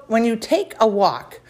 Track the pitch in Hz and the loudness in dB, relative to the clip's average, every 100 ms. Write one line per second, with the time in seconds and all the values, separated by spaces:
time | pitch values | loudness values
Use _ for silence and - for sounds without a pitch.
0 | - 226 233 226 - 339 392 - 220 202 | -2 0 0 -2 0 -2 -2 0 0 2
1 | 180 120 - - | 0 0 -10 -20